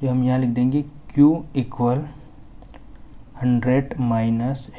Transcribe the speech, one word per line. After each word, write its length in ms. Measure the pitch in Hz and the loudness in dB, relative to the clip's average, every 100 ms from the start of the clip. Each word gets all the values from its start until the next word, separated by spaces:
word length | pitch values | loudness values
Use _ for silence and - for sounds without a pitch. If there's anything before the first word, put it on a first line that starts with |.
तो 80 | 131 | 0
हम 160 | 127 | 2
यहाँ 140 | 127 131 | 2 2
लिख 120 | 123 | 2
देंगे 320 | 120 127 147 | 2 2 2
क्यू 640 | 143 - - 143 147 165 - 139 | -2 -10 -2 6 6 6 -2 -4
equal 500 | - - 120 131 151 - - - - - - - - - - - - - | -4 0 0 0 -4 -12 -18 -20 -20 -20 -18 -18 -18 -18 -18 -18 -16 -2
hundred 520 | 127 120 123 135 139 - | 2 2 4 2 0 -2
minus 680 | 120 113 113 113 123 135 - | 0 2 2 0 0 -4 -8